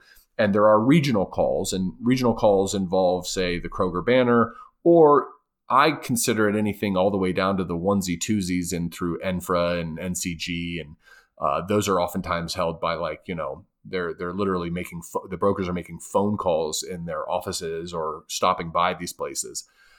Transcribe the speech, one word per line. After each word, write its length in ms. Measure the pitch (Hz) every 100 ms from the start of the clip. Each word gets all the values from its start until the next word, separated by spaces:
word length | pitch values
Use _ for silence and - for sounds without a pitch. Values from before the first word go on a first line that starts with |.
| _ - _ -
And 180 | 107
there 120 | 104 107
are 120 | 107
regional 460 | 117 165 139 107
calls, 480 | 90 - 69 69 95
and 220 | 95 92 -
regional 320 | 117 127 123
calls 400 | 117 110 98 98
involve, 520 | 98 92 92 92 90 85
say, 320 | 98 90 87
the 120 | 85
Kroger 340 | - 95 87
banner 480 | 85 127 123 117 113 - - _
or 460 | 170 170 151 143 - - _ _ _
I 240 | 123 151
consider 560 | 147 - 117 - 107 107
it 80 | 107
anything 400 | 107 101 107 95
all 140 | 101
the 80 | 98
way 140 | 92
down 240 | 90 95 95
to 80 |
the 120 | 87 85
onesie 420 | 92 101 90 82
twosies 540 | - 107 90 90 87
and 200 | 87 85
through 280 | - 87 82
enfra 600 | 95 90 - 87 87 87
and 180 | 82 80
N 160 | 92
C 200 | 87 92
G. 480 | 82 87 85 85 85
And, 120 | 76 78 _ - _ _
uh, 280 | 78 71 90
those 220 | 104 98
are 120 | 92
oftentimes 540 | 87 95 87 85 82
held 260 | 92 85 80
by, 140 | 82
like, 280 | 82 82 78 -
you 80 |
know, 300 | 85 73 69 - _
they're, 300 | - 92 85
they're 180 | 78 87
literally 380 | 92 98 92 85
making 320 | 87 85 85
pho-, 240 | - - 101
the 80 | 87
brokers 320 | 101 98 90
are 40 |
making 260 | 90 85 82
phone 380 | - 101 101 104
calls 460 | 92 80 78 78
in 220 | - 90
their 240 | 85 78 -
offices 640 | 87 101 92 85 82 87
or 320 | 87 78 78 -
stopping 420 | - 92 90 85
by 240 | 87 87
these 180 | 85 87
places. 560 | - 71 67 - - - _ _